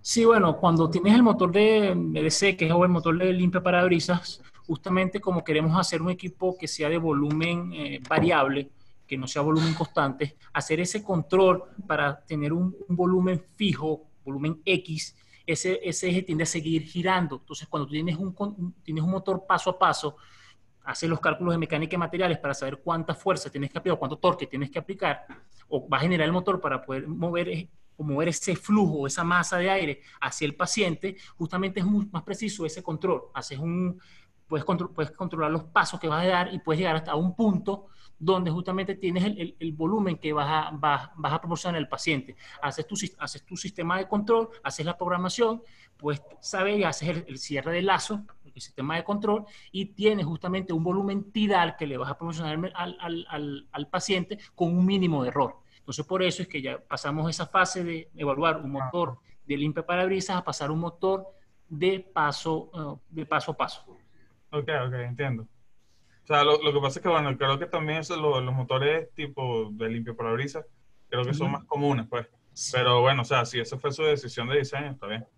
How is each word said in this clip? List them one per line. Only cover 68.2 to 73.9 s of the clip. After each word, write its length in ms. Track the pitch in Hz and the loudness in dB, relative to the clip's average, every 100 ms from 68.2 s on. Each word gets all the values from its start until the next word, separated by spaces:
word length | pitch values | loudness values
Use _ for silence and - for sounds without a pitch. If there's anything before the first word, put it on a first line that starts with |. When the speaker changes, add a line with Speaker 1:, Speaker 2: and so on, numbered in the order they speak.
| 151 131 | 2 2
Speaker 2:
los 140 | 127 | 0
motores 580 | 131 127 131 143 160 156 | -2 0 2 2 0 -2
tipo 560 | - 147 143 131 117 107 | -8 -10 -6 -4 -2 -4
de 160 | 107 113 | -4 -4
limpia 260 | 113 117 | -4 -6
parabrisas, 500 | 113 117 117 139 156 - _ _ - - | -6 -2 -2 -2 -6 -12 _ _ -20 -6
creo 160 | 123 | -4
que 100 | 123 | -2
son 140 | 147 135 | 0 -2
Speaker 1:
Ujú. 80 | 139 | -4
Speaker 2:
más 80 | |
comunes, 420 | - 147 143 131 113 | -4 0 2 0 -2
pues. 200 | 120 117 _ _ | -6 -8 _ _
Speaker 1:
Sí. 180 | - - | -12 -4
Speaker 2:
Pero 280 | 127 123 123 | 0 4 6
bueno, 220 | 127 135 | 6 2
o 20 | |
sea, 200 | 123 131 | 2 0
si 140 | 120 123 | 0 -4
eso 180 | 113 131 | -6 -4
fue 120 | 147 | -6